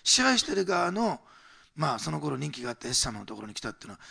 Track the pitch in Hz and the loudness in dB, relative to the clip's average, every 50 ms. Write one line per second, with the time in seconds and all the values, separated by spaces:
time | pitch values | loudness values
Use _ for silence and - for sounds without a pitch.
0 | - - - 254 254 262 254 233 - 311 196 196 185 185 185 175 175 175 180 220 | 2 4 4 6 6 6 4 4 2 2 0 0 2 2 2 2 2 2 2 2
1 | 233 208 143 - - - - - - - - - - _ _ 151 156 143 120 107 | 0 0 0 -2 -8 -18 -20 -20 -20 -20 -20 -20 -20 _ _ -2 0 0 0 -2
2 | - 156 156 151 147 147 135 127 147 151 - 120 120 123 117 - - 120 127 - | -2 -4 -4 -2 -2 -2 -2 -2 -4 -6 -6 -6 -6 -8 -8 -6 -4 -2 0 0
3 | - 127 110 104 101 104 110 104 107 107 104 - - 113 107 - - 110 98 - | 0 0 -4 -8 -10 -10 -12 -10 -10 -8 -6 -6 -6 -6 -8 -10 -16 -18 -18 -18
4 | - - | -20 -20